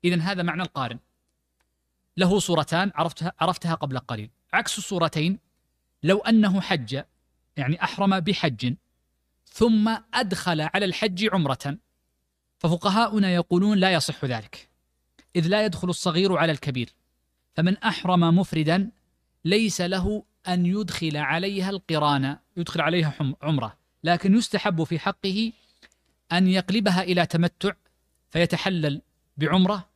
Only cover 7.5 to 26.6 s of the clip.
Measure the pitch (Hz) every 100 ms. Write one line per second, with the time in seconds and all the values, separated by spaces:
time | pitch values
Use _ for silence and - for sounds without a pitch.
7.5 | - 131 165 185 - 196 190 170 196 160
8.5 | 113 123 156 _ _ _ _ _ _ _
9.5 | - 233 220 214 226 _ 240 226 185 180
10.5 | 160 156 196 196 160 220 180 214 190 143
11.5 | 135 139 151 _ _ _ _ _ _ _
12.5 | _ 165 170 202 202 226 208 196 180 -
13.5 | 175 202 208 190 175 - 143 135 117 107
14.5 | - - _ _ _ _ _ _ 175 165
15.5 | 214 214 165 180 170 185 165 196 175 165
16.5 | 151 - 127 113 _ _ _ _ _ _
17.5 | - 170 202 226 - 185 180 165 175 190
18.5 | 160 156 175 196 _ _ _ _ _ 160
19.5 | 208 220 - 175 190 180 214 - _ -
20.5 | 180 175 196 190 - 165 147 143 160 196
21.5 | 196 185 196 - 160 147 143 135 147 _
22.5 | - 170 170 151 175 156 - 139 - 151
23.5 | 147 113 - _ _ 160 170 196 214 -
24.5 | 196 208 165 160 165 - - 196 190 226
25.5 | - _ _ - _ _ _ _ 170 185
26.5 | 190